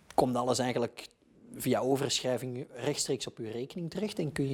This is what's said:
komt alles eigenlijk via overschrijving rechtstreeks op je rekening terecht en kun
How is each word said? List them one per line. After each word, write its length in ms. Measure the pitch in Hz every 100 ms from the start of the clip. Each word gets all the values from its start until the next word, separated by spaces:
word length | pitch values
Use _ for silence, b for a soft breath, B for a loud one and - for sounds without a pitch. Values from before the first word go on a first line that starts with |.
| -
komt 220 | - 127 123
alles 220 | 127 120
eigenlijk 500 | 127 120 117 - - _ _ - -
via 260 | - 131 110
overschrijving 840 | 123 135 131 - 127 120 127 123 147
rechtstreeks 520 | - 127 143 - 135 -
op 120 | -
je 120 | 110
rekening 400 | 117 135 185 165
terecht 280 | 190 208 -
en 140 | 151
kun 160 | - 139